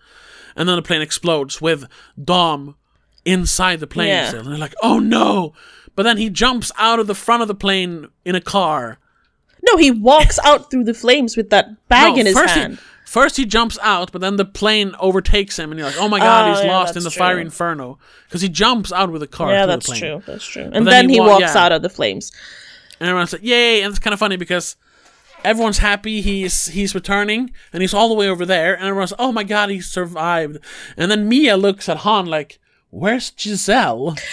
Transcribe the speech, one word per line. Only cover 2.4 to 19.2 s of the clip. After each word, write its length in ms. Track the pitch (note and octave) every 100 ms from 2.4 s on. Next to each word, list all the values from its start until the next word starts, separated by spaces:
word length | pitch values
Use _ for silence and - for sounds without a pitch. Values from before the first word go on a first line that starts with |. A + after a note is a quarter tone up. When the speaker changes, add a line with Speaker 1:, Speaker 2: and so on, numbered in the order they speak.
| E3 C#3+ C#3+ - _ _ _ _ E3+
Speaker 1:
inside 540 | F#3 E3+ - F#3 E3
the 80 | D3
plane 200 | E3+ E3+
Speaker 2:
Yeah. 220 | F3+ A#2
Speaker 1:
still. 100 | A2+
And 80 | B2+
they're 60 | D3+
like, 160 | D#3 -
"Oh 180 | A#3 A#3
no!" 540 | A3 A#3 G#3+ G3+ D#3+ - - - - -
But 80 |
then 140 | A3+ G#3+
he 120 | A3
jumps 420 | E3+ B3 B3 - -
out 200 | A3+ A#3
of 80 | G#3+
the 60 | G3
front 260 | - A#3
of 60 | A3
the 60 | G3+
plane 520 | G3 F#3+ F3+ E3+ C#3 _
in 120 | F3 F3+
a 60 |
car. 560 | - G3+ E3+ D3 A#2 A#2+ _ _ _ _ _ _ A#4+
Speaker 2:
No, 80 | F4+
he 140 | C#4
walks 480 | A3+ A3+ D4+ D4+ - C#4+
out 260 | D4 -
through 140 | B3+ A3+
the 80 |
flames 420 | A3+ A#3 C#4+ A3+ A3+
with 120 | G#3
that 180 | G3+ - - -
bag 240 | B3 D#4+
Speaker 1:
No, 60 | C4+
Speaker 2:
in 40 | G#3
his 100 | G#3+
Speaker 1:
first 180 | F#3+ D#3
he, 60 |
Speaker 2:
hand. 180 | - - - - -
Speaker 1:
first 300 | A3+ C#4 -
he 80 | A3+
jumps 320 | A3 A3+ -
out, 280 | G#3+ F#3 F3+
but 80 | F3+
then 160 | F#3+ G3+
the 80 | F#3+
plane 500 | - G#3 G#3+ G3 E3
overtakes 600 | F#3+ F#3+ - G#3 G3+ -
him, 120 | D#3
and 60 | D#3+
you're 100 | C#3+
like, 100 | D3
"Oh 80 | G#3+
my 120 | G3+
God, 280 | A3+ A3+ G#3+
Speaker 2:
Oh, 60 | G3+
Speaker 1:
he's 80 | G3
Speaker 2:
yeah, 60 |
Speaker 1:
lost 240 | F#3 F3+ F3
in 80 |
the 60 | E3+
Speaker 2:
that's 80 | F3+
Speaker 1:
firing 260 | F3+ F3+
Speaker 2:
true. 40 | D#3+
Speaker 1:
inferno." 520 | - E3+ D3+ B2+ C#3 _ - _
'Cause 120 | F3
he 80 | F#3+
jumps 420 | D#3 A3 A#3+ F#3+
out 180 | F3+ F#3
with 100 | D#3+